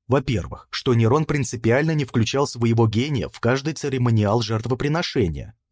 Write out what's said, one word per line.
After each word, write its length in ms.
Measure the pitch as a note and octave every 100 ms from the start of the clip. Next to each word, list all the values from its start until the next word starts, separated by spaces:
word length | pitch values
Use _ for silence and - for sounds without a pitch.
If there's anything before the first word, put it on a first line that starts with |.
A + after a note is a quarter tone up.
| -
во-первых, 600 | C3+ C3+ G#2+ - - -
что 240 | - - A#2
Нерон 300 | A2+ D3 D#3
принципиально 680 | D3 C3 A#2+ A2+ B2+ D#3+
не 140 | D#3 C3
включал 420 | A#2+ G#2+ C3+ C#3+
своего 400 | B2 A#2 A2+ A2+
гения 420 | G2+ C#3+ C3+ C#2+
в 100 | -
каждый 360 | A#2 C3+ C#3 D#3
церемониал 680 | C#3+ C3 A#2+ A2+ G2+ A#2
жертвоприношения, 1120 | G#2+ A2 A#2 B2+ D3 D#3+ F3 C#3+ F2+ C#2+ A#1 - _